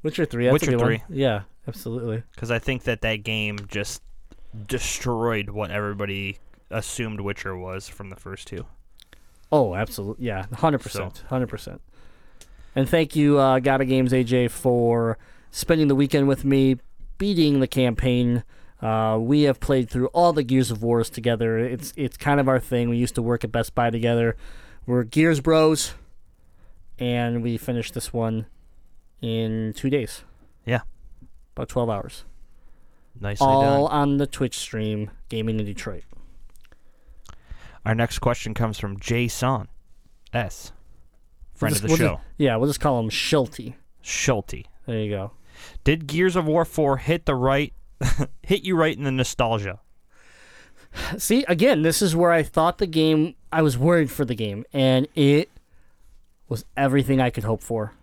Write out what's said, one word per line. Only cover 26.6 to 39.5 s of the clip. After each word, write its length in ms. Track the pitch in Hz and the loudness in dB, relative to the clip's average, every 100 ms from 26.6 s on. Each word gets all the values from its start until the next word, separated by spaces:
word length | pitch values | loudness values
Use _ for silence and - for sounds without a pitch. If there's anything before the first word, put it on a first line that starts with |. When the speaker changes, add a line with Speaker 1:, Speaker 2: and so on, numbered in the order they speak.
| - - - - | -20 -20 -18 -6
Speaker 1:
and 420 | 123 120 120 117 | -2 0 0 -2
we 160 | 117 113 | -2 -4
finished 360 | - 120 110 | -4 -4 -4
this 180 | 120 - | -8 -6
one 360 | 120 113 110 110 - - - - - - - | -4 -2 -2 -6 -16 -20 -20 -20 -20 -20 -10
in 520 | 117 113 113 110 110 104 | -4 -2 -2 -2 -4 -4
two 120 | 135 | 0
days. 340 | 143 110 - - - - - - | 0 -2 -10 -18 -20 -20 -14 -4
Speaker 2:
Yeah. 160 | 117 - - - - - - - - | -4 -4 -16 -20 -20 -20 -20 -18 -12
Speaker 1:
About 140 | 120 | -6
twelve 200 | 127 117 | -2 -2
hours. 360 | 104 - - - - - - - - - - - - | -4 -8 -16 -18 -18 -20 -20 -20 -20 -20 -20 -20 -10
Speaker 2:
Nicely 280 | 101 104 139 | -6 2 4
Speaker 1:
All 400 | 135 139 139 147 | 6 6 4 2
Speaker 2:
done. 100 | 147 | 2
Speaker 1:
on 200 | 143 139 | 2 2
the 100 | 139 | 0
Twitch 300 | - 127 - | -2 -4 -4
stream, 520 | - 113 107 107 107 - - | -8 -4 -2 -4 -6 -10 -8
Gaming 300 | 113 110 110 | -4 -2 -2
in 40 | 101 | -4
Detroit. 380 | 98 - 90 - - - - - - - - - - - - - - - - - - 110 | -6 -10 -10 -12 -16 -16 -18 -18 -18 -20 -20 -20 -20 -20 -20 -18 -20 -16 -16 -16 -8 -2
Speaker 2:
Our 100 | 113 | 0
next 240 | 117 - | 0 0
question 340 | 123 120 113 | 0 0 -4
comes 240 | 110 113 104 | -2 -2 -2
from 220 | 101 95 | -8 -8
Jason 720 | - 120 120 - 127 | -2 0 -2 0 0